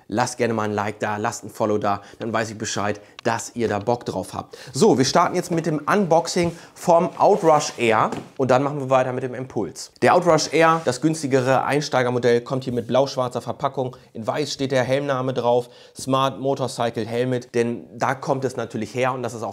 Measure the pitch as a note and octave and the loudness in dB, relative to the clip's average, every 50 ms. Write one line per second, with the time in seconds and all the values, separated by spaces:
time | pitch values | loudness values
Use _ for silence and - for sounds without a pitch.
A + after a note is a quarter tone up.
0 | _ - G2+ A2 B2 B2 - - A#2+ A#2 A2+ A2 G#2+ G#2+ G#2 G#2 G2+ A2 G#2 - | _ -6 -2 -2 -2 -2 -2 -2 -2 0 0 -2 -2 -2 -2 -2 -2 -4 -4 -4
1 | A#2 G#2 G#2 G#2 G#2+ A#2 A2 - - A2 - - A#2 G#2+ G#2+ G#2 G#2 G2+ G2+ G2+ | -4 -4 -4 -4 -4 -4 -6 -8 -12 -14 -6 -2 0 0 0 0 0 0 -2 -2
2 | - - - - A2 A#2+ G#2+ A2+ A2+ G#2+ G#2 G#2+ A2 - - A2 G2 G#2 G#2 - | -6 -12 -14 -10 -6 -4 -2 -2 -2 -4 -6 -8 -8 -6 -4 -2 -2 -4 -4 -6
3 | - - - - - A#2 A2+ A2+ - - - A#2+ A2+ G#2 G#2 G2+ G2+ - A#2 A2+ | -10 -18 -20 -6 -4 -2 -2 -2 -4 -8 -4 -2 -2 0 0 0 0 0 -2 0
4 | - - - F#2+ F2+ - - G2 - - - - - - - C3+ F#3+ G#3+ C#3+ A#2 | -2 -4 -6 -6 -6 -6 -8 -10 -10 -10 -16 -20 -18 -10 0 4 6 6 6 6
5 | C3+ - - E3+ F3 - - F3+ F3 - F3 E3 E3 F3 D#3 D3 - - E3 G#3 | 4 4 4 4 4 4 2 -2 -2 -2 -4 -2 -2 -2 -2 -2 0 0 0 0
6 | G3+ D#3 D#3+ E3 E3 - - F#3 F3 E3+ E3 - - - - - - F3+ E3+ E3+ | 2 2 2 2 2 0 0 0 0 -2 -4 -8 -14 -20 -20 -4 2 4 4 4
7 | F3+ F3 - - - F3 G#3 G3 D#3+ D#3+ D3+ D3 D3 - - - A#2+ A2+ G#2+ A2 | 4 0 0 2 4 4 4 4 4 4 4 4 2 -2 -2 0 2 4 4 4
8 | C#3 D#3+ - - - - - - C3+ B2 - B2+ C#3+ C#3 D3 D3 C3 C3 C3+ B2+ | 2 0 -2 -6 -10 -10 -4 -2 2 4 4 4 2 0 -2 -4 0 2 2 2
9 | C3 C3 B2+ C3 C3+ B2+ B2 A#2 C3 C3 - B2 F#2+ D#2 - - - - _ _ | 2 0 -2 -4 -6 -6 -8 -10 -12 -6 -4 -4 -4 -4 -6 -12 -16 -16 _ _
10 | - - D3 F3+ E3+ F3 D#3+ D#3 D3+ - - D#3+ D#3+ E3 E3 E3 D#3+ B2+ B2 - | 4 4 4 6 6 4 4 4 2 2 2 4 4 4 4 2 0 -2 -2 0
11 | - D#3+ D#3 D#3+ - C3 C3 C3 B2 C3 C3 B2 - - C3+ D3 D3+ - - B2+ | 0 0 0 0 0 0 2 2 4 4 2 2 2 2 0 0 0 0 0 0
12 | B2+ B2 B2 A#2+ A#2+ A#2+ A#2+ A#2+ A#2+ - C#3 C3 B2+ C3 A#2+ A#2+ G#2+ A#2 B2 C3 | 0 0 0 2 2 4 4 2 2 -2 -4 -4 -4 -4 -4 -4 -2 0 2 2
13 | C#3 C3+ - C3+ B2+ A#2+ - B2 - A#2+ A2+ - C#3+ C#3 C3+ C#3+ B2+ B2+ - - | 2 2 0 -4 -4 -4 -6 -6 -6 -8 -6 -4 -4 -4 -2 -4 -6 -6 -8 -12
14 | - _ - A2+ A2 B2 B2 C#3+ D3+ C3 - - C#3 C3 C#3 B2+ A#2+ A#2+ C3 C#3+ | -20 _ -14 -8 -6 -4 -4 -4 -4 -6 -4 -4 -2 0 0 0 2 2 0 0
15 | D3 C#3+ C3+ B2+ B2+ C3 B2+ B2+ A#2 A#2+ A#2+ B2 A#2+ - - - - - _ - | 0 -2 -2 -2 -2 -4 -4 -2 0 2 2 2 0 -2 -10 -20 -20 -20 _ -10
16 | - C3 C3 C3 C3+ C3+ - F#2 C3 C3+ C#3 C#3 C3+ A#2+ - - A#2 A#2+ A#2 B2 | -4 0 2 2 2 0 -2 -2 -2 -2 -2 -2 -4 -4 -2 -2 -2 -2 -2 -4
17 | G#2+ A2 A#2 A#2 B2+ C3 B2+ B2 B2 - - A#2+ A#2 A#2+ A#2+ F#2+ C2+ C2+ F#2+ A#2 | -6 -4 -2 -2 -2 0 -2 -4 -4 -2 0 0 0 0 -2 -6 -10 -14 -6 -2
18 | A#2 A#2 C3+ C3+ - D#3+ C#3 C3 C3 B2 - B2 A#2 A2+ - A2+ G#2+ - - B2+ | -2 -2 -2 -2 -2 -2 -2 -2 -2 -4 -4 -6 -6 -6 -6 -8 -8 -6 -2 -2
19 | B2+ B2+ C3 C3 A#2+ A2+ A#2+ A2 A2 G2+ | 0 0 0 -2 -6 -6 -6 -8 -8 -10